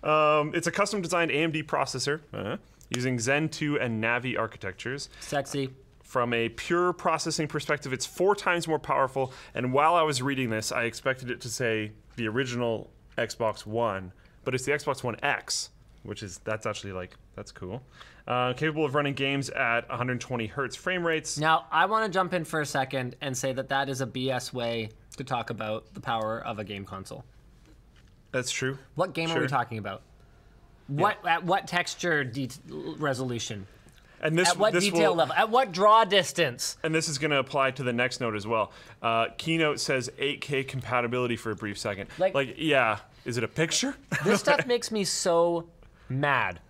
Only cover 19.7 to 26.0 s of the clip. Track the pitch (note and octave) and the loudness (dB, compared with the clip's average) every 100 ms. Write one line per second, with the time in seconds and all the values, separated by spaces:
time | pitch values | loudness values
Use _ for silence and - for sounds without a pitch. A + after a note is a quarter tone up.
19.7 | A#2 A#2 B2+ B2 B2 - B2+ A2 - C3 | 0 -2 -4 -2 -2 -4 -4 -4 -4 -6
20.7 | - - F3+ E3+ D#3+ D3+ - D#3 D#3+ - | -4 -4 -2 0 0 -2 0 4 4 2
21.7 | D#3+ F#3 A3 A3 F3+ F3+ F3+ D#3 D#3+ D3 | 2 4 2 2 0 0 0 -2 -2 -2
22.7 | C#3+ C3 C#3 B2 B2+ D3 B2+ C3+ B2+ C3+ | -2 -2 -2 -4 -6 -6 -4 -4 -4 -2
23.7 | C#3 C#3 C3 B2 G#2 C3 B2+ - B2+ A#2 | 0 0 -2 -4 -2 -2 -2 -4 -4 -2
24.7 | A#2 A2 - - - C3 B2 A2+ A2 A2 | -2 -6 -10 -20 -12 -6 -4 -4 -6 -4
25.7 | G#2+ - - | -6 -8 -14